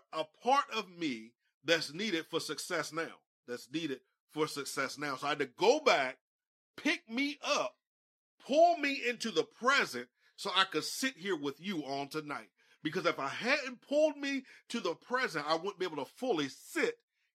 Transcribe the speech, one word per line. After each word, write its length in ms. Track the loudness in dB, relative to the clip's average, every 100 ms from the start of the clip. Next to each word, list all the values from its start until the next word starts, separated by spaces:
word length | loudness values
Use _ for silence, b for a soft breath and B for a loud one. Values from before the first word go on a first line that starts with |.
| -4
a 100 | -6 -6 _
part 220 | 2 2 2 -4
of 140 | -8 -4
me 360 | -4 -4 -10 _ _ _ 2
that's 280 | 2 2
needed 320 | -6 -2 -2 -2
for 100 | -4
success 540 | -4 -8 -4 -4 -2
now, 260 | -4 -8 -10 _ _ -12
that's 200 | -12 -8
needed 260 | -6 -4 -6 _ _ _
for 160 | -4 -4
success 500 | -4 -6 -4 -4 -4
now. 180 | -8 -4
So 120 | -2
I 20 |
had 100 | -2
to 100 | -2 2
go 220 | 4 6
back, 380 | 6 4 2 -4 _ _ _ _ _ -4
pick 320 | 0 0 -2
me 280 | -4 -2 -2
up, 320 | 0 0 0 -6 _ _ _ _ _ _ 0
pull 320 | 6 8 6
me 240 | 0 -2 -2
into 240 | -4 -2
the 120 | 0
present 640 | -2 0 4 4 4 -2 -10 _ b b
so 140 | -2 2
I 80 |
could 220 | 2 0 -2
sit 320 | -2 -4 -4
here 180 | -4 -2
with 240 | -4 -6
you 240 | -6 -6
on 240 | -4 -4 -4
tonight. 420 | -6 -8 -8 -12 _ b b
Because 220 | -6 0 0
if 140 | 0
I 80 | -2
hadn't 540 | -2 0 0 -2 -10 -2
pulled 300 | 4 4 2
me 260 | -4 -4 -6 B B
to 100 | -4
the 160 | -4 -4
present, 500 | -4 -2 -2 -2 0
I 80 | 0
wouldn't 240 | 0 -4
be 60 | -4
able 180 | -4
to 80 | -8 -6
fully 300 | -2 0 -2
sit 500 | -6 -8 0 0 0 _ _ _